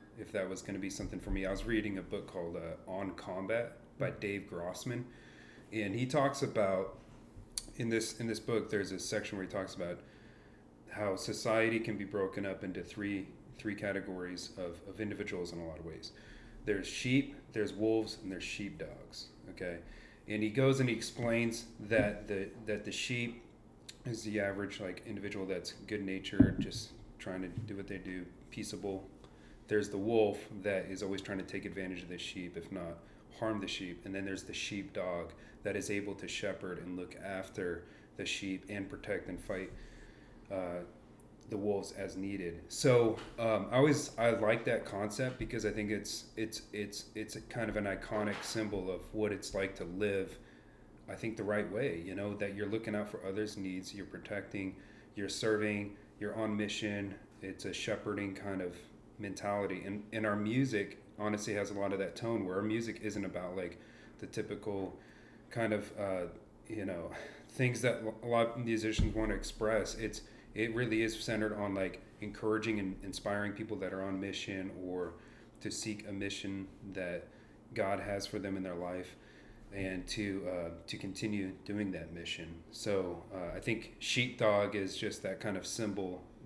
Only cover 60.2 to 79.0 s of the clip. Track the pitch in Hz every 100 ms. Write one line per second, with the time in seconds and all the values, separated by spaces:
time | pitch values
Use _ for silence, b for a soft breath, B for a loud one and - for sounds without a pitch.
60.2 | 107 104 104 127 135 107 98 - - -
61.2 | 107 107 113 104 101 101 98 98 92 -
62.2 | 117 117 92 92 107 113 113 107 107 101
63.2 | 95 90 90 92 90 - B B B -
64.2 | 98 - - 98 107 98 92 - B B
65.2 | B B - 117 113 104 107 - 101 92
66.2 | 87 82 - - - 107 98 87 82 B
67.2 | B B B - 127 117 120 110 110 -
68.2 | 120 117 117 127 117 113 110 107 104 110
69.2 | 110 95 - - 107 110 92 - 110 -
70.2 | - B B 104 113 113 120 110 113 110
71.2 | - 110 107 104 104 98 92 - - -
72.2 | 104 104 110 107 113 107 95 95 101 -
73.2 | 104 104 104 101 107 98 92 95 95 95
74.2 | 98 95 - 95 95 90 90 90 85 82
75.2 | B B B - 104 - 110 104 104 101
76.2 | 98 - 101 98 95 - 104 92 90 87
77.2 | - B B B - 110 98 98 104 101
78.2 | 98 107 98 95 92 87 90 90